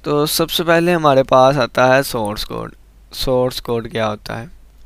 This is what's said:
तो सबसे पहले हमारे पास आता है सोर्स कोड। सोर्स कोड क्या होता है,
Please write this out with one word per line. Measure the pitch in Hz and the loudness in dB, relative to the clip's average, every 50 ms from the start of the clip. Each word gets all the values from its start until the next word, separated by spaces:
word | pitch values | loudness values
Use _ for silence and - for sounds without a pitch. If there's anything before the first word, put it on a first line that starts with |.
| - | -4
तो | 156 147 147 147 | -2 0 0 0
सबसे | 156 - - 165 160 - - 170 | 0 0 -2 -4 -2 -2 -4 0
पहले | 165 165 170 170 175 | 2 2 2 2 2
हमारे | 180 165 156 147 135 135 | 0 2 2 4 4 4
पास | 131 - 131 131 127 135 143 | 2 4 4 4 4 4 4
आता | 143 120 113 - 123 127 | 0 -2 -2 0 2 2
है | 127 127 135 | 4 4 2
सोर्स | 139 - - 120 107 104 107 107 - | 2 -2 -6 -4 -4 -4 -6 -8 -10
कोड। | - 117 113 113 110 - _ - _ _ - - _ | -10 -10 -10 -10 -12 -16 _ -20 _ _ -20 -20 _
सोर्स | - - - 135 127 127 127 127 123 - | -12 -6 -4 0 0 0 0 -2 -4 -8
कोड | - - 120 117 113 117 | -6 -4 -4 -4 -6 -6
क्या | - 113 110 | -4 -4 -4
होता | 107 107 107 - - 113 | -4 -4 -8 -10 -12 -12
है, | 113 117 175 - - - - _ - - | -12 -12 -14 -18 -20 -20 -20 _ -20 -20